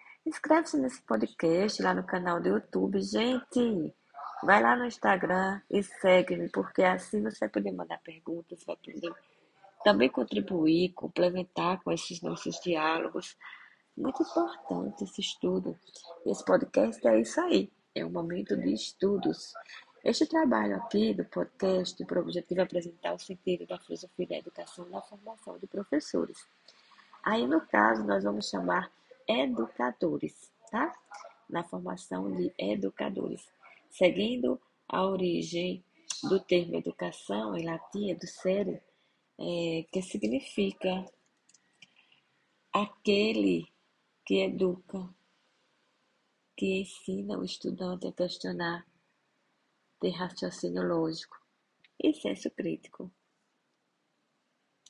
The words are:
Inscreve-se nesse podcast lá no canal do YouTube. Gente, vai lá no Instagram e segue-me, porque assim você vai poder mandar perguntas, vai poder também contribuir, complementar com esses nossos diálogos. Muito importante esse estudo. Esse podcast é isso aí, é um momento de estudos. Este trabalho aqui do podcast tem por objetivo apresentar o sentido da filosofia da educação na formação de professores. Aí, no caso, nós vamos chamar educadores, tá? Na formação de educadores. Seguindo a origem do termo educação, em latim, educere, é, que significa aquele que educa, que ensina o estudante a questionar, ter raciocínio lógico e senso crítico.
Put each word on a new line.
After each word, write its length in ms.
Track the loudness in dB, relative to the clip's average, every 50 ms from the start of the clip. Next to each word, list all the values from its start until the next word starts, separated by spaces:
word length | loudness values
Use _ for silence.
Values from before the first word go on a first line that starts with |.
| -20 -20 -20 -8 _
Inscreve-se 500 | -6 -6 -2 2 4 4 4 4 2 0
nesse 240 | 0 0 0 -2 -6
podcast 840 | -2 0 0 2 0 -2 -2 0 2 4 4 4 4 2 2 2 2
lá 120 | 2 2
no 100 | 2 0
canal 380 | -2 -2 -2 0 0 0 2 2
do 60 | 2
YouTube. 520 | 2 2 0 -2 -2 0 0 2 0 0
Gente, 920 | 0 0 0 2 2 2 0 0 -4 -2 2 2 2 4 2 0 -2 -4 -6 _ _ _ -16 -14 -12 -12 -10 0 6
vai 200 | 8 8 8 8
lá 140 | 6 6
no 80 | 4 2
Instagram 760 | -2 -4 0 2 4 4 4 2 2 2 2 2 2 0 -4 -4 -2
e 120 | 0 0 0
segue-me, 680 | -2 -4 2 6 8 8 8 6 4 0 -2 -2 -2
porque 320 | -2 -2 -4 0 2 4 4
assim 400 | 4 4 2 -2 -4 -2 -2 -2
você 160 | -2 -2 -2
vai 100 | -4 -2
poder 240 | 0 -2 -2 -2 -4
mandar 300 | -6 -8 -8 -10 -10 -12
perguntas, 600 | -14 -20 -16 -10 -8 -8 -8 -10 _ -16 -14 -12
vai 120 | -12 -12
poder 380 | -12 -12 -14 -12 -10 -10 -10 -10 -12 -18 _ _ _ _ _ _ _ -20 -20 -16 2 4
também 280 | 4 6 6 6 4
contribuir, 840 | 4 0 -2 0 0 -2 -2 0 0 2 4 4 6 4 4 2 0
complementar 880 | -6 -10 -6 0 2 2 2 2 -2 -6 -6 -4 -2 0 0 0 -2 -2
com 80 | -2
esses 300 | -2 -2 -4 -6 -10 -8
nossos 400 | -6 -6 -6 -6 -6 -6 -8 -4
diálogos. 760 | -2 -2 0 0 2 0 0 0 -2 -4 -6 -8 -8 -10 -14 -18 -18 -18 -18 -18 -20 -20 _ _ _ _ _
Muito 260 | -4 -4 -2 -2 -2 -2
importante 840 | -2 0 -2 -2 -2 -4 -8 -8 -6 -4 -4 -4 -6 -6 -8 -10
esse 180 | -8 -6 -6 -6
estudo. 520 | -6 -4 -4 -2 0 0 0 -2 -4 -8 -10 _ -20 -20 -20 -20 -20 -18 -6 -4
Esse 180 | -4 -4 -2 2
podcast 640 | 2 2 2 2 2 4 4 4 4 2 2 4 6
é 100 | 6 6
isso 220 | 6 4 0 0
aí, 320 | 2 4 4 4 2 0 -6 _ _ _ -8
é 100 | -6 -6
um 60 | -4
momento 440 | -4 -4 -4 -4 -4 -4 -4 -2 -2
de 200 | 0 0 0 0
estudos. 800 | 0 -4 -8 -4 0 0 2 2 2 0 0 -2 -2 -6 -14 -16 -16 -18 -16 -18 -20 -20 -20 _ _ 0
Este 200 | 0 2 2 0
trabalho 520 | 2 2 2 4 4 4 4 2 2 0
aqui 360 | -2 -2 0 2 2 2 2 2
do 120 | 0 -4
podcast 720 | -4 -4 -4 -4 -4 -4 -2 0 2 2 2 0 -2 -6
tem 100 | -8 -6
por 120 | -2 0 0
objetivo 440 | 0 0 -2 -6 -4 0 0 0 0
apresentar 500 | 2 0 -2 -4 -4 -8 -6 -4 -4 -4
o 60 | -4
sentido 480 | -6 -10 -14 -6 _ -2 -2 -2 -4
da 100 | -8 -10
filosofia 520 | -10 -10 -10 -10 -10 -10 -10 _ -8 -6 -6
da 100 | -6 -8
educação 500 | -8 -10 -12 -14 -14 -14 -14 -16 -14 -12
na 140 | -12 -12 -12
formação 560 | -12 -18 -18 -18 -18 -18 -16 -16 -16 -14 -12
de 80 | -14
professores. 800 | -10 -8 -8 -4 -2 -2 -2 0 0 -2 -2 -2 -2 -6 -12 -20 _ _ _ _ -20 -20 _ _ _ -20 -20 -20 _ -20 -4 -2
Aí, 200 | 0 2 2 2
no 160 | 2 2 0 2
caso, 380 | 2 4 6 6 6 4 2 0
nós 180 | 0 0 0 0
vamos 260 | -2 -2 -4 -4 -4
chamar 400 | -4 -2 0 0 0 0 -2 -4 -10 _ _ _ -20 -8 _
educadores, 1300 | -2 0 0 0 0 0 -2 -2 -4 -2 -2 -2 -2 0 0 -2 -2 0 -2 -4 -8 -10 -14 -20 -20 _ _ -12 -6
tá? 260 | -4 -2 -2 -2 -4 -10 _ _ -18 -18 -18 -20 -20 _ _ -8
Na 140 | -6 -6 -6
formação 680 | -6 -8 -8 -6 -6 -8 -8 -8 -8 -6 -4 -4 -2 -2
de 180 | -2 -2 -2 -2
educadores. 920 | -2 -2 -2 -2 0 -2 -4 -4 -4 -4 -4 -4 -4 -6 -6 -6 -8 -12 -18 _ _ -20 -20 -20 -20 _ _
Seguindo 720 | 0 2 4 4 4 2 0 0 0 0 0 0 -2 -2 _ _ _ _ _ -4
a 160 | -2 0 0
origem 800 | 0 0 0 0 0 0 -2 -2 -4 -4 -4 -2 -4 -4 -6 -10 _ _ _ _ -12 -8 -6 0
do 160 | 0 0 0
termo 380 | 2 4 2 2 4 2 -2
educação, 800 | -4 -4 -6 -6 -6 -6 -8 -8 -8 -8 -6 -4 -4 -2 -4 -4
em 80 | -4 -4
latim, 460 | -4 -6 -8 -8 -8 -6 -4 -2 -2
educere, 720 | -4 -4 -8 -12 -10 -4 0 0 2 2 0 -2 -4 -6 -10 _ _ _ _ _ _ _ _ _ _ -8
é, 460 | -6 -4 -2 -2 -2 -2 -2 -4 -4 -4
que 120 | -6 -6 -6
significa 1000 | -4 -4 -2 -2 -2 -2 -2 -4 -4 -2 -2 -2 -2 -2 -2 -2 -2 -2 -2 -4 -10 -16 _ _ _ _ _ _ _ -20 _ _ _ _ _ -20 -20 _ _ _ _ _ _ _ _ _ _ _ _ _ _ _ _ -2
aquele 960 | -2 -2 -2 -6 _ 2 4 4 4 4 4 2 4 4 4 2 2 -2 -6 _ _ _ _ _ _ _ _ _ _ _
que 120 | 0 2
educa, 760 | 2 2 2 0 0 0 0 0 -2 -8 -10 -10 -10 -10 -12 -16 _ _ _ _ _ _ _ _ _ _ _ _ _ _ _ _ _ _ _ _ _ _ _ _ _ _ _ _
que 260 | -2 0 0 0 0 -2
ensina 540 | -6 -10 -12 -8 -6 -6 -6 -6 -6 -6
o 80 | -6 -6
estudante 600 | -6 -8 -8 -6 -6 -6 -4 -6 -6 -6 -6 -6
a 60 | -6 -4
questionar, 720 | -4 -4 -4 -4 -6 -8 -6 -6 -4 -4 -4 -4 -6 -8 _ _ _ _ _ _ _ _ _ _ _ _ _ _ _ _ _ _ _ _ _ _ _
ter 120 | -2 -2
raciocínio 720 | -2 -2 -6 -8 -6 -6 -8 -8 -6 -6 -6 -4 -2 -2 0
lógico 580 | 0 2 0 0 0 -2 -6 -10 -14 -20 -20 _ _ _ _ _ _ _ _ -20 _ _ 0
e 140 | 2 2 2
senso 380 | 2 -2 -6 -4 -4 -6 -6
crítico. 600 | -6 -4 -4 -4 -4 -6 -10 -14 -16 -16 -16 -16 -16 _ _ _ _ _ _ _ _ _ _ _ _ _ _ _ _ _ _ _ _ _ _ _ _ _ _ _ _ _ _ _ _ _ _